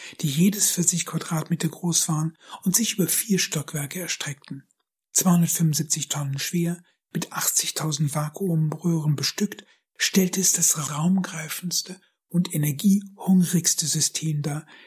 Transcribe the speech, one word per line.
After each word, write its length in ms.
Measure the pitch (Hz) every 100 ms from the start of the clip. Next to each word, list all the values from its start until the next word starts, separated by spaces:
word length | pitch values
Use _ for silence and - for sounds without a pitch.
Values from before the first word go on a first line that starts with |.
| - -
die 60 | 151
jedes 420 | 139 196 202 -
vierzig 340 | - 170 170
Quadratmeter 640 | - 160 - 160 - 165 160
groß 400 | - 170 160 -
waren 280 | 156 160 - - -
und 120 | 190
sich 200 | 175 220
über 120 | - 170
vier 300 | - - 185
Stockwerke 600 | - 156 - 151 139 180
erstreckten. 640 | 170 - - 139 - 139 - _ _ _ _
Zweihundertfünfundsiebzig 960 | - 185 175 170 - 165 147 156 - 139
Tonnen 300 | 143 143 139
schwer, 440 | - 175 170 175 - _ _
mit 180 | 170 -
achtzigtausend 840 | - - - - - 156 147 147
Vakuumröhren 1000 | 151 151 - 196 160 156 156 175 165 151 143
bestückt, 480 | 143 - 208 - - _ _ -
stellte 440 | - 190 185 190
es 120 | 185
das 380 | - 160 156 139
raumgreifendste 1080 | 147 170 190 180 160 180 - 180 - - 185 _ _ _
und 240 | 170 180
energiehungrigste 1300 | 156 147 135 202 202 - - - 185 170 175 170 - 151
System 560 | 156 - - 156 147
dar, 240 | 147 147 - -